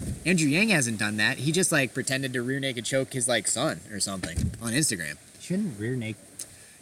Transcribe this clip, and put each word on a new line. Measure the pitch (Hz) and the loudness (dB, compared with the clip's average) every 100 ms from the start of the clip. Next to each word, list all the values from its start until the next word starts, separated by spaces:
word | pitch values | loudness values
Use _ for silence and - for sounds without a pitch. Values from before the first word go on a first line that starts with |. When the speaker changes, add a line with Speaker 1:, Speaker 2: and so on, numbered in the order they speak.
| - - 156 | -8 -4 2
Speaker 1:
Andrew | 180 151 | 4 4
Yang | 156 220 | 4 4
hasn't | 170 120 107 | 4 2 0
done | 107 107 | -2 2
that. | 110 131 | 2 2
He | 135 | 0
just, | 165 175 | 2 4
like, | 156 131 | 4 2
pretended | - 117 135 135 | -2 -2 -2 -2
to | 127 | -2
rear | 120 135 | -2 -2
naked | 135 120 110 | -2 -4 0
choke | 135 131 | 0 0
his, | 131 123 | 0 2
like, | 117 - | 2 2
son | 110 151 90 - | 0 0 -2 -6
or | 104 | -6
something | 101 95 87 82 - - | -4 -4 -4 -2 -2 -2
on | 113 | -2
Instagram. | 120 156 95 76 76 - - | 0 0 0 -6 -10 -14 -14
Speaker 2:
Shouldn't | - 180 214 101 | -4 -2 -2 -4
rear | 113 127 | -4 -4
naked | 110 107 - - - - - - | -4 -8 -14 -16 -16 -16 -20 -12